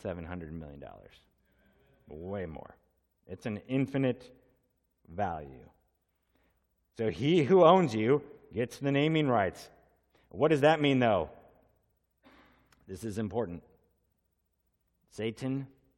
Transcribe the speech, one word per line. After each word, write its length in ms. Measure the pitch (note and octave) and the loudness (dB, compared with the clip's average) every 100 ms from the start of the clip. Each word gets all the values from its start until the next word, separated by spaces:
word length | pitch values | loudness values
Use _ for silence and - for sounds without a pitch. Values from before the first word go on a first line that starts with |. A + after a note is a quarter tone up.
seven 240 | G#2+ F2 | -10 -10
hundred 280 | E2 F2 D#2+ | -10 -12 -12
million 280 | E2 D2+ C#2+ | -12 -14 -16
dollars. 340 | B1+ G1+ G1+ - _ _ _ _ _ _ _ _ - | -18 -20 -20 -20 _ _ _ _ _ _ _ _ -20
Way 380 | D2+ F2 G2+ F2+ | -14 -10 -8 -8
more. 280 | D2+ - - _ _ _ _ - | -12 -16 -20 _ _ _ _ -18
It's 180 | G2 | -12
an 160 | B2 G#2 - | -8 -8 -4
infinite 640 | C3 C3+ C#3 C3+ A#2+ - - _ _ _ _ _ _ _ | -4 -2 0 -2 -2 -10 -20 _ _ _ _ _ _ _
value. 540 | E2+ G2 D#2+ D2 B1+ - _ _ _ _ _ _ _ _ _ _ _ _ - | -6 -6 -6 -12 -18 -20 _ _ _ _ _ _ _ _ _ _ _ _ -6
So 140 | A2 | -4
he 320 | D#2+ C3+ F3 | -2 2 2
who 220 | C3 F#3+ | 6 8
owns 300 | E3 F#3 E3+ | 8 8 4
you 280 | A2 A2 C#3+ - - - | 2 2 2 -2 -16 -10
gets 240 | G2 A#2+ - | -6 -6 -4
the 120 | C#3 | -2
naming 380 | C#3 D3+ D#3+ D3 | 0 2 0 2
rights. 400 | A#2+ F#2+ - - - _ _ _ _ _ | 2 0 -4 -14 -20 _ _ _ _ _
What 180 | F2 D3 | -2 2
does 140 | D#3 | 4
that 180 | C#3+ D#3 | 4 4
mean, 180 | D3 C3 | 4 4
though? 300 | A#2+ G2 D#2 - - _ _ _ _ _ _ _ _ - _ _ _ _ - | 4 2 0 -8 -20 _ _ _ _ _ _ _ _ -20 _ _ _ _ -16
This 160 | F#2+ | -12
is 140 | A2+ G2+ | -8 -6
important. 440 | G#2+ G#2 G2+ F2 - _ _ _ _ _ _ _ _ _ _ _ _ _ _ | -6 -4 -6 -8 -16 _ _ _ _ _ _ _ _ _ _ _ _ _ _
Satan 560 | - A2+ A2 C3+ C3+ C3+ - _ | -8 -8 -6 -6 -6 -8 -16 _